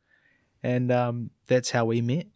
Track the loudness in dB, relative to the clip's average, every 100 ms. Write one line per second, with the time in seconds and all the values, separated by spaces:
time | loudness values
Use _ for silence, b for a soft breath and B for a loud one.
0 | _ _ _ _ _ _ -2 -2 2 0
1 | 0 -4 -8 _ 0 0 2 0 0 0
2 | 0 -2 -6